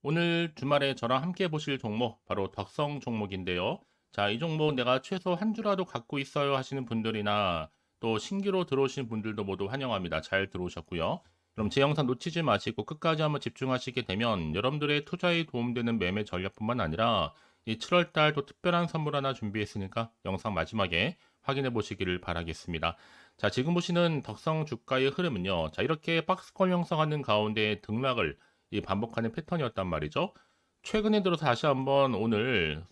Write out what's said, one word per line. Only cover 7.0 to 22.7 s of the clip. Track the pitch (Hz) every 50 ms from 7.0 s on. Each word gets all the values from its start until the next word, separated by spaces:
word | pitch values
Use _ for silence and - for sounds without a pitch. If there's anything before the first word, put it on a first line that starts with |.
| 110 113 110 107 104 104 104 104 104 95 87 82 78 - _ _ _ _ _ _
또 | - 113 113 110
신규로 | - - 196 196 196 202 185 185 175
들어오신 | 175 139 131 139 131 - - 131 113
분들도 | 113 110 101 110 107 104 104
모두 | 98 98 92 101
환영합니다. | 98 117 139 139 127 117 98 92 87 80 78
잘 | 78 - - 98 98 95
들어오셨고요. | - 90 90 87 - - 82 _ - 85 80 90 143 175 _ _ _ _ _ _ _
그럼 | - 110 104
제 | - 139
영상 | 135 143 151 151 147
놓치지 | 123 131 127 - 175 156 170 165
마시고 | 143 107 101 - - 113 - 107
끝까지 | - 160 151 - 165 160 156 160
한번 | 151 147 143
집중하시게 | - 127 - - 135 131 131 127 - - 123 - 120
되면 | - 92 98 117 120 110 95 82 78 76
여러분들의 | 90 107 127 143 147 147 143 147 147 143
투자에 | - - 180 - 180 170 170 165
도움되는 | - - 123 117 123 120 123 117 117 117 113
매매 | 92 87 92 104 107
전략뿐만 | 104 - 90 92 98 - - 107 107 120 127
아니라 | 104 80 78 90 110 117 113 98 82 73 - - - _ _ _ _
이 | - 110 113
칠월 | - - - 180 170 - _
달 | - 151 151 151
또 | 147 139
특별한 | - - _ _ 180 175 175 175
선물 | 165 - 160 151 147 143
하나 | 143 135 135 131
준비했으니까 | - - 104 98 110 104 101 - 107 98 95 - - 113 113 _ _ _
영상 | 92 95 92 - 113 101
마지막에 | 85 82 - - 110 98 90 82 82 98 143 175 _ _ _ _ _ _
확인해 | - 135 135 139 131
보시기를 | 120 113 104 - 104 95 98 92 90 87
바라겠습니다. | - - 85 82 85 82 80 - - -